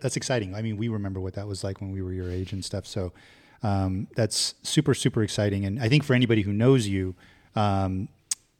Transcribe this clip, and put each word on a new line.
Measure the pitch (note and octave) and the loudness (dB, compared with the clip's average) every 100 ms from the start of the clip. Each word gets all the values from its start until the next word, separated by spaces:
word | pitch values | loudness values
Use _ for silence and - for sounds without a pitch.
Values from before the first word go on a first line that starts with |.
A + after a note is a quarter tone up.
that's | C3 - | -4 -4
exciting. | - B2 F#2+ | -2 -2 -2
I | G2+ | -4
mean, | A2+ G#2 | -4 -2
we | A#2 | -2
remember | A2 G2 F#2+ | -2 -4 -4
what | F#2 | -6
that | G2+ G#2 | -6 -8
was | F#2+ | -6
like | G2 F#2+ | -6 -6
when | G2 | -6
we | F#2+ | -6
were | F#2 | -4
your | F#2 F2+ | -4 -4
age | F2+ F#2 | -4 -4
and | F#2+ | -6
stuff. | - G2 - | -6 -8 -6
So, | G#2 F2+ - - - _ - | -6 -6 -8 -20 -20 _ -6
um, | G#2+ G2 F#2+ F#2+ - - | 0 2 2 -2 -4 -2
that's | G#2+ - - - | 0 0 -4 -6
super, | - D#3+ D3 | -2 2 2
super | A#2+ C3 A2+ | 2 2 0
exciting. | G#2+ - G#2 G2 G2 | -2 0 0 0 -2
And | A#2 | -2
I | A2+ | 4
think | D3 | 4
for | C#3+ | 4
anybody | B2 A#2 A2 | 4 4 4
who | G2 | 2
knows | G#2 B2 C3+ G#2 | 4 6 6 4
you, | F#2+ F#2 - - _ _ | 0 -2 -6 -18 _ _
um, | A2 G#2 G2 F#2+ F#2 A2+ _ - - _ | 0 2 4 2 -2 -6 _ -12 -12 _